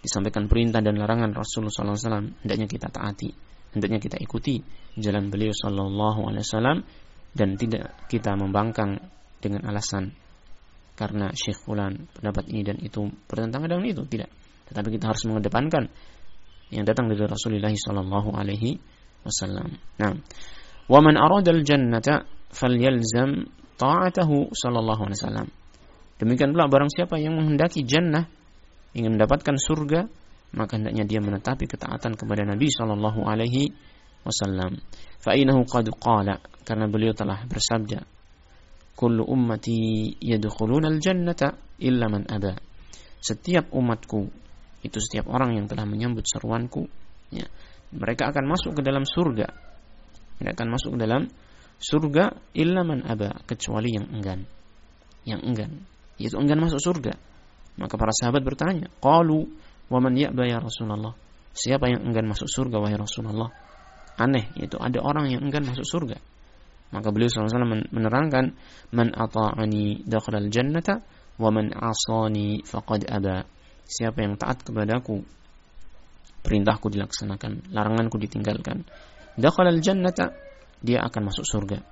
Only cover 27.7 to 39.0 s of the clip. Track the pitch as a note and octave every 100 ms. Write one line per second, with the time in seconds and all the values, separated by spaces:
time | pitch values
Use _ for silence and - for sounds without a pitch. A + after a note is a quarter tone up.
27.7 | E3 B2+ D3 F3 D#3 E3 - - - -
28.7 | - - - A2+ A2 G#2+ C#3+ D3 C#3 -
29.7 | D#3 C#3+ D#3+ G#3+ - - - - A#2 G#2+
30.7 | A2 G#2+ A2 G2+ G#2+ G2+ G2+ - C3 A2+
31.7 | - - - A#2 G#2+ G#2+ G#2 G2+ G2+ D3
32.7 | - A2+ G#2 G#2+ A2 G#2 G#2+ A#2 B2+ C#3+
33.7 | - - - - - - - G2 F#2 F#2
34.7 | F#2 - - - - A#2 C3+ C3+ C3+ A#2+
35.7 | B2 A2 A2 - A2 G2+ F#2+ - - -
36.7 | A2 G#2+ G#2+ A2+ A2 G#2 F#2+ B2 - -
37.7 | A2+ G#2+ G#2+ - - - - - - -
38.7 | - - -